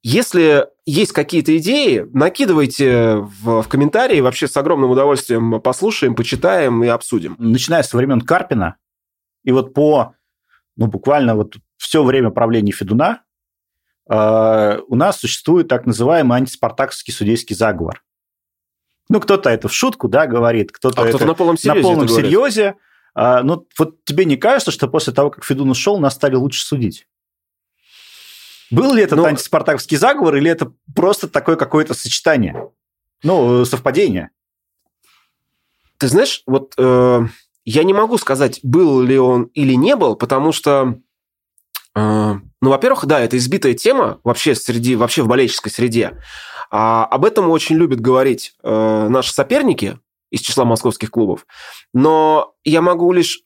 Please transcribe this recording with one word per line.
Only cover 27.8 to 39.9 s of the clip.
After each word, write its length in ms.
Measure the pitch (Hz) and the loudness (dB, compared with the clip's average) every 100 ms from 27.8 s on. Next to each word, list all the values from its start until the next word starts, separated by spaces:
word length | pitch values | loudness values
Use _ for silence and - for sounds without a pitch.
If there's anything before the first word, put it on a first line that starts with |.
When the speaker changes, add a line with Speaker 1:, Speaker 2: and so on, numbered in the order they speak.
| _ - - - - - - - _ | _ -20 -20 -20 -20 -20 -20 -20 _
Speaker 2:
Был 220 | 117 269 | 0 2
ли 100 | 247 | 2
этот 140 | 185 151 | 2 2
Speaker 1:
Ну, 80 | 165 | 2
Speaker 2:
антиспартаковский 720 | 147 - - - 143 - 147 | 0 -2 -2 0 -4 -2 0
заговор, 380 | 247 285 165 143 | 2 2 0 2
или 140 | 156 | 0
это 200 | 165 131 _ - | 0 -4 _ -8
просто 340 | - 180 202 - | -2 0 0 -2
такое 280 | - - 165 | -2 0 0
какое-то 380 | - 156 156 | 0 0 -2
сочетание? 760 | - - - - 147 98 - - _ _ _ _ _ | -6 -6 -4 0 0 0 -6 -16 _ _ _ _ _
Ну, 380 | 147 180 120 123 | -2 2 2 2
э, 40 | 123 | 2
совпадение? 640 | 131 135 135 196 92 80 _ _ _ _ _ _ _ _ _ _ _ _ _ _ _ _ _ | -2 -2 0 0 -2 -8 _ _ _ _ _ _ _ _ _ _ _ _ _ _ _ _ _
Speaker 1:
Ты 100 | 127 | 0
знаешь, 340 | 156 269 - - | 2 0 -2 -2
вот, 280 | 131 135 - | -2 -2 0
э, 440 | 127 127 123 123 117 - _ _ - | 2 4 4 2 -2 -6 _ _ -4
я 180 | 120 | 0
не 100 | 175 | 2
могу 240 | 196 220 240 | 2 2 -2
сказать, 420 | - 135 139 - | -2 -2 -2 -2
был 380 | 135 156 175 135 | 0 2 4 2
ли 160 | 127 131 | 2 2
он 260 | 127 123 117 | 2 2 -2
или 200 | - 135 | -2 0
не 220 | 127 165 | 2 2